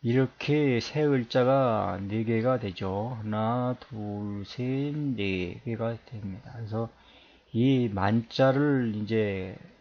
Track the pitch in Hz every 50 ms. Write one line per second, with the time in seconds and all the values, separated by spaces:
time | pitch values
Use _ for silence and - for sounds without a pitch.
0 | - 117 117 131 135 127 - _ - - 147 151 151 139 127 117 110 - - 151
1 | 151 147 143 131 120 113 - 131 127 123 135 135 135 123 113 107 98 95 92 95
2 | 98 98 101 110 113 110 117 113 110 127 131 104 107 101 92 - 98 95 95 98
3 | 107 120 131 113 107 107 107 107 110 113 117 123 123 127 127 123 - - - 107
4 | 104 104 104 104 104 104 104 101 98 - - - 123 127 131 135 139 147 147 151
5 | 147 143 131 107 101 98 95 92 90 87 - 113 - 120 117 107 113 113 117 113
6 | - - - 110 101 98 95 107 - - - 117 117 104 104 110 117 113 - _
7 | - - - - - - - - _ _ - 110 120 131 139 131 123 113 101 98
8 | 92 101 107 120 113 - - - 135 135 131 135 143 147 143 135 123 117 107 104
9 | 107 98 110 110 107 104 98 95 92 92 92 - - - - _